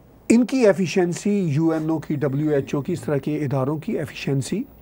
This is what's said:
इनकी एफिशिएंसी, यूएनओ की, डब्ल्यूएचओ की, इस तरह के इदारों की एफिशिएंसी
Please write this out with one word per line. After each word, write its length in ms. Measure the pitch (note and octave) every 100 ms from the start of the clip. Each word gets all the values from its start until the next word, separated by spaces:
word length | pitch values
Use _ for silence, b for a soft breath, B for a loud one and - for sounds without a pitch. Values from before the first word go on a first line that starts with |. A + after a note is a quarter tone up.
| - - -
इनकी 340 | A3+ B3+ C4
एफिशिएंसी, 760 | G#3+ F3 F3+ F#3+ F3 E3 G3+ G3+
यूएनओ 580 | F3 C#3+ E3 D#3+ D#3 D#3+
की, 180 | - D3
डब्ल्यूएचओ 640 | D3 C#3 D3+ C#3 C#3 D3
की, 120 | C3+
इस 120 | E3+
तरह 140 | - C#3+
के 180 | D3+ D3+
इदारों 420 | C#3+ C3+ C3 D#3
की 180 | G#3+ A3
एफिशिएंसी 720 | D3 - - C#3 - F#3+ C#4 -